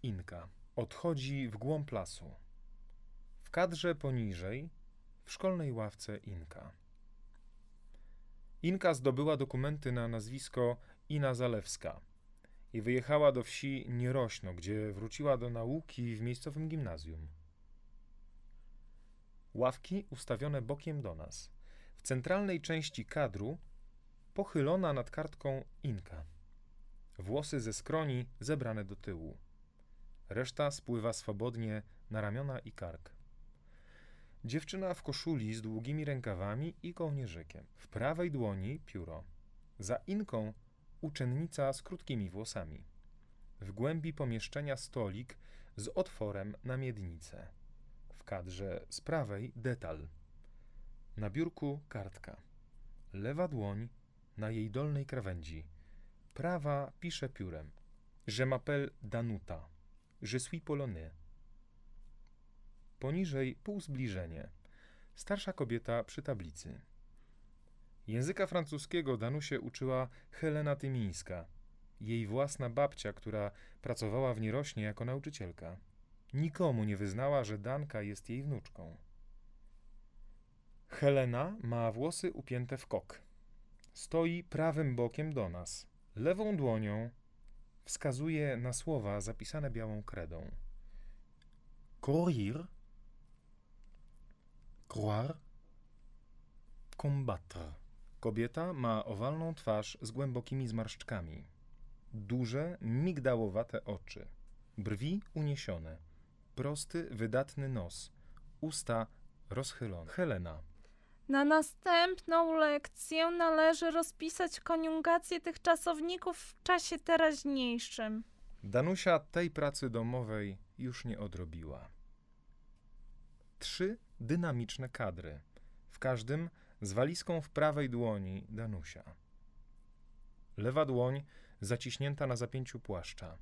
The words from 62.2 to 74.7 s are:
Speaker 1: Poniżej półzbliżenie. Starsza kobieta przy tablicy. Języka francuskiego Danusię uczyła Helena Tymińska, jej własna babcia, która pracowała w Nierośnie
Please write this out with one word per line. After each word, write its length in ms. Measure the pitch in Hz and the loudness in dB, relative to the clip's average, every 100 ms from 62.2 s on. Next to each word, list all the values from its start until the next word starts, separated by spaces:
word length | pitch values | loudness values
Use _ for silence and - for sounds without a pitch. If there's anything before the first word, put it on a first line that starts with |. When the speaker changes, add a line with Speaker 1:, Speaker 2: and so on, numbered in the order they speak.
| - - - - - - - - | -20 -20 -20 -20 -20 -20 -20 -4
Speaker 1:
Poniżej 560 | 131 160 185 135 131 | 0 2 2 2 2
półzbliżenie. 960 | - - 208 - 135 127 95 85 80 - - - - - - - | 0 -4 -4 -2 -2 0 0 -2 -6 -10 -14 -20 -20 -20 -20 -20
Starsza 380 | - - 202 - | -14 -4 -2 -2
kobieta 520 | 185 123 117 - 117 | -2 0 0 2 0
przy 180 | 113 - | 0 -6
tablicy. 580 | 135 117 85 - - - - - - - - - - - - - - - - | -4 -4 -4 -10 -12 -12 -14 -20 -20 -20 -20 -20 -20 -20 -20 -20 -20 -16 -2
Języka 400 | 113 139 196 190 | 0 2 2 2
francuskiego 720 | 180 151 151 - 175 139 120 | 2 0 -4 -2 0 2 2
Danusię 440 | 113 147 147 139 | 2 0 0 -2
uczyła 480 | 123 - 131 131 127 - - | -2 -2 2 2 0 -6 -18
Helena 460 | - 160 151 147 143 | -2 0 2 2 0
Tymińska, 680 | 139 131 104 85 - 90 82 - - - - - | 0 0 0 -2 -6 -6 -8 -14 -18 -20 -20 -10
jej 260 | 107 117 104 | -2 0 2
własna 440 | 117 143 - 123 | 2 0 0 -2
babcia, 420 | 117 143 - 104 | 4 2 2 -6
która 380 | 101 110 107 101 - - - | -4 -4 -2 -2 -4 -18 -10
pracowała 520 | - - 110 117 131 | -4 -2 0 2 2
w 60 | 110 | 2
Nierośnie 420 | 110 120 143 | 2 0 0